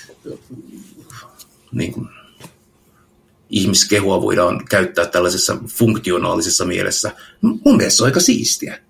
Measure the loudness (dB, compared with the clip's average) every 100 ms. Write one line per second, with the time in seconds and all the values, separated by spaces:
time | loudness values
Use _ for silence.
0 | -20 -20 -16 -16 -18 -20 -20 -20 -20 -20
1 | -20 -20 -20 -20 -20 _ _ -8 -6 -8
2 | -12 -16 -20 -20 -20 _ _ _ _ _
3 | _ _ _ _ -6 -2 2 2 2 2
4 | 2 0 2 2 2 0 0 0 0 0
5 | 0 2 0 0 -2 -4 -6 0 2 2
6 | 0 -2 0 -2 -2 -2 -2 -2 -2 -4
7 | -6 -8 -20 _ 0 2 4 4 4 2
8 | 2 2 2 2 0 -4 -6 -14